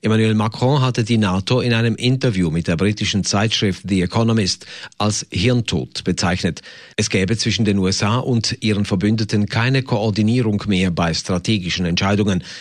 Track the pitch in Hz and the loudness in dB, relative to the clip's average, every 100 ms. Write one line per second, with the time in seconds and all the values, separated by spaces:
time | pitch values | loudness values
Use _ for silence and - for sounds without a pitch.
0 | 107 110 110 107 107 - 123 143 131 120 | 2 2 4 2 0 0 0 2 2 0
1 | 110 117 104 92 98 127 123 117 117 110 | 0 2 2 0 0 0 2 0 0 0
2 | 123 127 131 95 87 78 82 82 95 104 | 0 2 0 2 0 0 0 0 0 0
3 | 101 98 90 104 110 - 104 90 92 98 | -2 -2 0 0 0 0 0 -2 -2 0
4 | 87 - 117 113 92 - - - - _ | 0 2 2 2 0 -4 -8 -18 -18 _
5 | 104 104 - - 104 123 110 87 64 - | -2 -2 -4 -2 2 2 0 -2 -4 -6
6 | - 90 90 92 95 80 - - - - | -4 -2 0 0 -2 -6 -14 -20 -14 -6
7 | 104 101 92 110 - 101 110 98 95 95 | -2 0 0 0 -2 0 2 2 0 0
8 | 104 117 - 120 107 - 110 101 101 98 | 0 0 0 0 0 -2 -2 0 0 0
9 | 104 110 107 107 101 - 120 135 131 117 | 2 0 0 0 0 0 0 0 0 0
10 | 110 101 107 123 113 101 101 95 92 85 | 0 2 2 2 2 0 0 2 2 0
11 | 85 82 - 90 - 107 87 80 87 85 | -2 -2 -2 -4 0 -2 -2 -2 -2 0
12 | 98 101 104 92 - - | 2 2 2 0 -4 -16